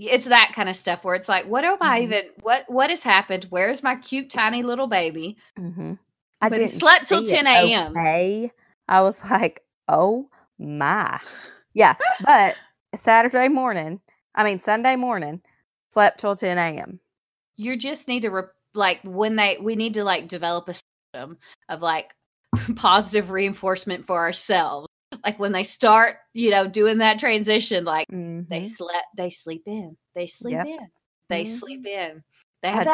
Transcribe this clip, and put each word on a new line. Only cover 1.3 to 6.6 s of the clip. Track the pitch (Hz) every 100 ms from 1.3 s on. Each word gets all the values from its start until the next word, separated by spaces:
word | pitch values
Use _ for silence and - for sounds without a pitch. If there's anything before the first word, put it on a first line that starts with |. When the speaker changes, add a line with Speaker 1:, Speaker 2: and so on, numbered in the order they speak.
| 190 185
Speaker 1:
"What | 240
am | 330 392
I | 320 233
Speaker 2:
Mm-hmm. | 240
Speaker 1:
even, | 214 190 -
what, | 220 262 -
what | 254 285
has | 339
happened? | 254 196 202 185 180
Where's | 180 196 269
my | 269 262
cute, | - 269 269
tiny | 247 220 240
little | 240 240 269
baby?" | 202 165 160 165 214 _ -
Speaker 2:
Mm-hmm. | 175 175 160 190 _ _ _ _
I | 220
Speaker 1:
But |
he | 226